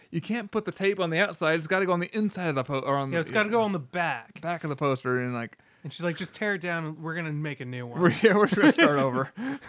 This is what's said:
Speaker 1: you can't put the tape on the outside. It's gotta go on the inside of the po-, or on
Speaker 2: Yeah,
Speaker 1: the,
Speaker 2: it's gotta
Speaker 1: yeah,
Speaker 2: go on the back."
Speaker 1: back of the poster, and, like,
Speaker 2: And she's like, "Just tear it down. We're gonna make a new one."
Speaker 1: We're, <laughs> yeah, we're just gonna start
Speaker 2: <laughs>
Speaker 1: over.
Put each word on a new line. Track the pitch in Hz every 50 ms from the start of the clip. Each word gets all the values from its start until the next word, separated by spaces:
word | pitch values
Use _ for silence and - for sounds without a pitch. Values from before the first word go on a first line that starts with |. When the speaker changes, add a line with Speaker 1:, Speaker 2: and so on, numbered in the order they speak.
| - _
Speaker 1:
you | - 165
can't | - - 220 240 220 202
put | - 220 214
the | 180 -
tape | - 196 196 202 185
on | 180 165
the | 160 165
outside. | 202 - 165 - 175 156 160
It's | 170 156
gotta | 160 190 190 196
go | 180 180
on | 175
the | 175 - -
inside | 214 214 202 - 185 180 165
of | 143
the | 135 127
po-, | - 143 135
or | - 139 139
on | 139 139 135
Speaker 2:
Yeah, | 151 170
Speaker 1:
the, |
Speaker 2:
it's | 156 160
gotta | - 220 208
Speaker 1:
yeah, | 208 226
Speaker 2:
go | 233 220
on | 208
the | 196 170
back." | 135 - - 180 170 156 135 120 113 - - -
Speaker 1:
back | 156 165 175 160 -
of | 156
the | 143
poster, | - 156 139 135 127 - 127 127 127
and, | 123 123 123
like, | 117 117 - - _ _ _ _ _ -
Speaker 2:
And | 147 -
she's | - 170
like, | 175 160
"Just | - 190 - -
tear | - 220 208 202
it | 180
down. | 160 180 170 165 160 151 156 156
We're | 156 160 160
gonna | 175 165 156
make | 151 147 156 151 139 -
a | 135
new | 123 127 123 123
one." | 120 120 160
Speaker 1:
We're, | 180 170
<laughs> | - -
yeah, | - 220 190
we're | 208 208
just | - 190 202
gonna | 240 302 -
start | - 330 147
Speaker 2:
<laughs> | 147 139
Speaker 1:
over. | 135 135 123 131 135 - - 190 240 269 277 269 -